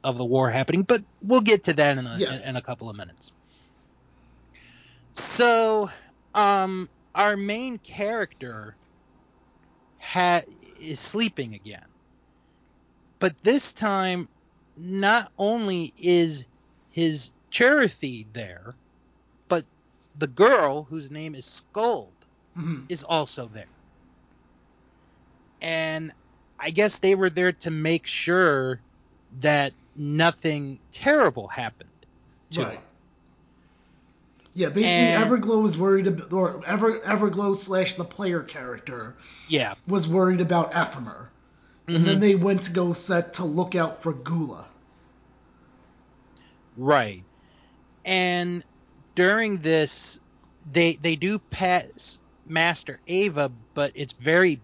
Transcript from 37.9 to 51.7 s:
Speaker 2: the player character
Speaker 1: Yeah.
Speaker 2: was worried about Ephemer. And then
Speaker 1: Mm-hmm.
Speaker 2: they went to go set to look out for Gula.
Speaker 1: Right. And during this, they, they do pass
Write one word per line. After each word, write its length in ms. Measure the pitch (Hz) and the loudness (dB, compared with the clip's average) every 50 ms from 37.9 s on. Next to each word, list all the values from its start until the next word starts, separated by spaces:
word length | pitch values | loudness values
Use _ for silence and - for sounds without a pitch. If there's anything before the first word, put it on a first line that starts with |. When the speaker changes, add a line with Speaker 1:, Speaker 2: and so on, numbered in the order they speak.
| - | -4
Speaker 2:
the 80 | 175 170 | -8 -10
player 380 | - - - 202 185 175 165 - | -10 -10 -6 -4 -4 -4 -4 -6
character 720 | - - 151 127 123 120 107 - 139 127 117 110 117 127 - - - - - - | -8 -14 -12 -12 -12 -12 -12 -12 -12 -12 -12 -12 -14 -16 -20 -20 -20 -20 -20 -6
Speaker 1:
Yeah. 280 | - 156 143 120 104 98 - _ | -2 0 0 0 -2 -6 -12 _
Speaker 2:
was 220 | 175 190 196 160 160 | -2 -2 -2 0 0
worried 320 | 165 190 185 185 185 175 | 2 2 2 2 2 0
about 320 | 185 160 180 170 156 - - | 0 0 0 0 0 0 -2
Ephemer. 560 | 170 160 - - 139 120 107 - 69 113 - _ _ _ _ _ _ _ _ _ _ _ | -4 -4 -4 -6 -12 -12 -12 -14 -16 -18 -20 _ _ _ _ _ _ _ _ _ _ _
And 180 | - 170 165 175 | -2 2 4 4
then 100 | 196 196 | 4 4
Speaker 1:
Mm-hmm. 40 | 190 | 4
Speaker 2:
they 160 | 208 202 196 | 6 4 4
went 280 | 185 175 196 196 185 180 | 4 4 2 0 0 -2
to 100 | 170 170 | -2 -2
go 180 | 190 180 175 | 0 0 0
set 440 | 170 - - - 185 170 170 175 - | 0 -2 -2 0 0 0 0 -2 -8
to 100 | - 185 | -6 -6
look 300 | 160 147 170 180 180 - | -2 -2 -2 -2 -2 -2
out 260 | 175 160 160 - - - | -2 -2 -2 -4 -6 -6
for 80 | 165 147 | -8 -6
Gula. 540 | 127 127 143 170 165 156 123 98 80 - - _ _ _ _ _ _ _ _ _ _ _ _ _ _ _ _ _ _ _ _ _ _ _ _ _ _ _ _ _ _ _ _ _ _ _ _ _ _ _ _ _ | -6 -8 -6 -4 -4 -4 -6 -10 -16 -18 -20 _ _ _ _ _ _ _ _ _ _ _ _ _ _ _ _ _ _ _ _ _ _ _ _ _ _ _ _ _ _ _ _ _ _ _ _ _ _ _ _ _
Speaker 1:
Right. 480 | 120 127 139 147 135 113 104 98 90 92 _ _ _ _ _ _ _ _ _ _ _ _ _ _ _ - | -4 2 4 4 4 2 -2 -8 -12 -18 _ _ _ _ _ _ _ _ _ _ _ _ _ _ _ -2
And 600 | 185 185 185 185 180 175 175 175 180 175 175 - _ _ _ _ _ _ _ - _ _ | 0 2 2 2 2 0 0 -2 -4 -6 -8 -10 _ _ _ _ _ _ _ -20 _ _
during 440 | 175 180 185 208 220 226 214 202 175 | 2 4 4 4 2 0 -2 -4 -2
this, 600 | 151 160 160 160 151 143 - - - - - - _ _ _ _ _ _ _ _ - 156 | 0 2 2 2 2 0 -2 -6 -6 -6 -8 -10 _ _ _ _ _ _ _ _ -20 -2
they, 280 | 135 170 170 165 156 | 2 4 4 4 2
they 180 | - 147 170 160 | 0 -2 -4 -2
do 240 | 147 165 190 214 208 | 0 -2 -2 -2 -4
pass 800 | _ _ - - 190 180 | _ _ -4 0 2 4